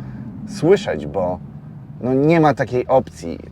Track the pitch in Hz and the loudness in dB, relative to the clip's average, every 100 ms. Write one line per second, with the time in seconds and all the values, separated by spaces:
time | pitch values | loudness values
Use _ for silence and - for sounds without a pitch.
0 | - - - - - - 156 202 - 80 | -10 -12 -12 -12 -12 0 4 4 2 -4
1 | 73 80 90 90 - - - - - - | -4 -2 -2 -4 -10 -16 -16 -18 -16 -6
2 | 120 131 147 170 151 123 - 123 - 131 | 0 4 4 6 4 4 0 -2 4 2
3 | - - 85 - - | 2 -8 -10 -10 -12